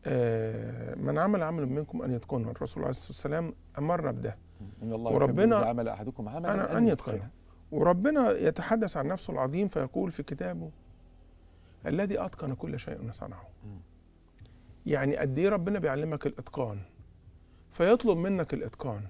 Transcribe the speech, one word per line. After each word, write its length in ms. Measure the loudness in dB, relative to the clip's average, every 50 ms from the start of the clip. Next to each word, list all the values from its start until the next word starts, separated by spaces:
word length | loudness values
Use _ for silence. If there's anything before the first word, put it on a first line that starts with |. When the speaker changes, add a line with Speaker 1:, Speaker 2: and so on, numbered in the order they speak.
| -2
Speaker 1:
آه، 880 | 0 2 2 2 2 2 0 0 -2 -4 -4 -6 -8 -8 -8 -8 -8 -6
"من 240 | -4 -2 0 2 2
عمل 240 | 2 2 2 2
عملا 240 | 0 0 -2 -2 -2
منكم 360 | -2 -2 -4 -4 -4 -6 -6
أن 100 | -2 -2
يتقنه". 380 | -2 -2 -2 -4 -4 -2 -2 -4
الرسول 320 | -4 -6 -8 -8 -4 -4
عليه 80 | -2 -2
الصلاة 180 | -2 -4 -8 -10
والسلام 440 | -10 -8 -4 -4 -2 -2 -4 -4 -8 -12 -18 -14 -6 -4
أمرنا 320 | 0 0 0 0 0 -2
بده. 260 | -4 -2 -4 -6 -8 -8 -16 -20 -18 -16 -16 -16 -12 -8
Speaker 2:
إن 100 | -6 -4
الله 200 | -4 -2 0 2
Speaker 1:
وربنا 300 | 4 4 4 4 6 6 6 6 6
Speaker 2:
يحب 60 | 6
إذا 80 | 4 2
عمل 180 | 0 0 -2 -2
أحدكم 400 | -4 -6 -8 -10 -8 -8 -10 -8
عملا 260 | -8 -4 -2 0 0
Speaker 1:
أنا 160 | 0 0 0
Speaker 2:
أن 40 | 4
Speaker 1:
أن 120 | 6 6 6
Speaker 2:
يتقنه. 260 | 6 2 -2 -4 -4
Speaker 1:
يتقنه. 160 | -4 -6 -8 -14 -18 -20 -20 -20 -20 -16 -6
وربنا 580 | 0 4 6 6 6 6 4 4 4 6 6 6
يتحدث 640 | 4 4 4 2 2 2 0 2 2 2 2 0 -2
عن 100 | -2 -2
نفسه 260 | -2 -2 -4 -6 -6
العظيم 360 | -2 -2 0 0 2 0 0 0
فيقول 420 | 0 -2 -2 -2 -2 -2 -2 -2
في 120 | -4 -6
كتابه: 480 | -8 -8 -6 -6 -4 -6 -6 -6 -8 -10 -14 -18 -20 -20 -20 -20 -20 -20 -20 -20 -20 -20 -20 -20 -20 -20 -20 -20 -20 -20 -20 -8 -4
"الذي 380 | -2 0 0 0 0 0 -2 -4
أتقن 300 | -4 -6 -6 -6 -6 -6
كل 240 | -6 -6 -6 -6 -8
شيء 340 | -8 -8 -10 -8 -8 -10
صنعه". 360 | -10 -10 -10 -12 -12 -14 -18 -20 -20 -18 -16
Speaker 2:
مم. 120 | -16 -14 -16 -16 -20 -20 -20 _ -20 _ _ -20 _ _ -20 -20 -20 -20 -20 -20 -20 -20 -8 -2
Speaker 1:
يعني 300 | 0 0 2 2 2 2
قد 220 | 2 0 0 0 2
إيه 100 | 2 2
ربنا 300 | 2 2 0 -2 -2 0
بيعلمك 480 | 0 0 -2 -2 -2 -4 -4 -4 -4
الإتقان، 520 | -6 -6 -6 -14 -10 -4 -4 -4 -4 -4 -8 -10 -14 -20 -20 -20 -20 -20 -20 _ -20 -20 -20 -20 _ -20 -20 -20 _
فيطلب 480 | 0 2 6 6 6 6 6 4 4 4
منك 360 | 2 0 0 0 0 -2 -2
الإتقان 480 | -4 -4 -8 -8 -8 -6 -6 -6 -6 -8